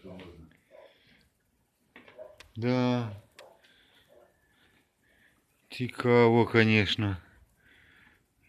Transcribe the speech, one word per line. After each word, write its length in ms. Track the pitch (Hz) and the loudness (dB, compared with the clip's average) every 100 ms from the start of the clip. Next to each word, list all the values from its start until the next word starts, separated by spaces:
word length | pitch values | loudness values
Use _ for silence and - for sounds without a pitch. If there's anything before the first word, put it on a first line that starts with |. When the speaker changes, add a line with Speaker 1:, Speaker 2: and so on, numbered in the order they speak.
Speaker 1:
що 80 | 95 | -20
можна. 380 | 90 90 82 82 _ _ - - _ _ _ _ _ _ _ _ _ _ - - - - - - - | -20 -20 -20 -20 _ _ -20 -20 _ _ _ _ _ _ _ _ _ _ -20 -20 -20 -20 -20 -20 -8
Speaker 2:
Да. 560 | 120 127 123 123 117 101 _ _ - _ _ _ _ _ _ _ _ _ _ _ _ _ _ _ _ _ _ _ _ _ - | -4 -2 -2 -4 -6 -14 _ _ -20 _ _ _ _ _ _ _ _ _ _ _ _ _ _ _ _ _ _ _ _ _ -18
Цікаво, 760 | - 123 - 123 120 117 117 110 | -10 -10 -4 2 4 6 4 2
конечно. 720 | 117 110 110 98 - 104 95 - _ _ _ _ _ _ _ _ _ _ _ | 4 4 2 0 -2 -4 -6 -12 _ _ _ _ _ _ _ _ _ _ _